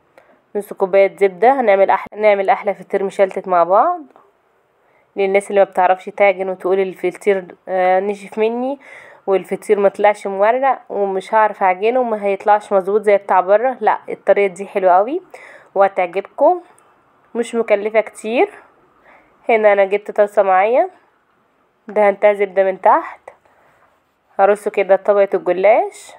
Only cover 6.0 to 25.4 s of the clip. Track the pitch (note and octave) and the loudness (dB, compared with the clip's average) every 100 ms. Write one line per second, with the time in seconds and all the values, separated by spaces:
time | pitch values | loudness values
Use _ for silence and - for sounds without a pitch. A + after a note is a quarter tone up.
6 | - F#3+ G3+ F#3 F#3+ F#3 F3+ F#3+ F#3+ F3 | -4 0 0 0 -6 -6 -2 -2 -2 -4
7 | F3+ F3 - F#3+ F3+ - - F#3 F#3 F#3 | -6 -4 -2 -2 -6 -16 -8 -2 0 0
8 | G3+ G3 G3 - A3 A#3 B3+ C#4 - - | -2 -8 -12 -4 -4 -2 -6 -8 -14 -20
9 | - - - F#3+ F3+ F#3+ - G3+ G3 - | -20 -14 -4 -4 -4 -10 -2 0 0 2
10 | G#3 G#3 G3 G3 G#3 B3+ C4+ B3 - G3 | 0 0 -6 -2 0 0 -2 -4 -6 -6
11 | G3+ F#3+ F#3 A3 G#3+ G3+ G3 F#3 G#3+ B3+ | -4 -4 -2 0 0 0 -2 0 -2 -2
12 | A#3+ G#3+ G3+ G3 G#3+ G#3 G#3 G3 F#3 G#3 | -2 -4 -4 -2 0 0 0 -2 0 0
13 | G#3 G3 G3 F#3+ F3+ G#3 B3+ A#3+ G#3 - | 2 0 2 0 2 2 0 -2 -2 -2
14 | - F3+ - G3 G3+ F3+ G3 G#3 F#3 F3+ | -6 -6 0 2 0 -4 -8 -2 2 2
15 | G#3+ E4+ F#4 - - - _ - G3 - | 2 -4 -10 -20 -20 -20 _ 0 0 0
16 | F3+ F3+ G3 - D4 F4+ - _ _ _ | -4 -6 -10 0 2 2 -4 _ _ _
17 | _ _ _ A3+ A#3 A#3 A3+ G#3 G#3 G#3+ | _ _ _ -8 -6 -6 -2 -2 0 -2
18 | G#3 - A3 A#3+ G4+ - - _ _ _ | -4 -8 -6 -2 -2 -4 -20 _ _ _
19 | _ _ _ _ - A3+ G#3+ G3+ G3 G3+ | _ _ _ _ -2 2 4 2 0 -2
20 | G#3 G3+ G#3 G#3 G3 F#3 G#3 B3+ F#4 - | -4 -2 0 0 2 2 2 0 -2 -6
21 | _ _ _ _ _ _ _ _ - G3+ | _ _ _ _ _ _ _ _ -8 0
22 | G#3 G3 G#3 G3+ G3+ F3+ F#3+ F#3 G#3 C#4+ | 0 2 0 0 -2 -2 -2 0 2 2
23 | - - - - _ _ _ _ _ _ | 0 -14 -20 -20 _ _ _ _ _ _
24 | _ _ _ - G3 G3+ A3 G3+ F#3 F#3+ | _ _ _ 0 0 0 -4 -4 0 0
25 | G3 G3+ G3 F#3+ | 2 0 0 -2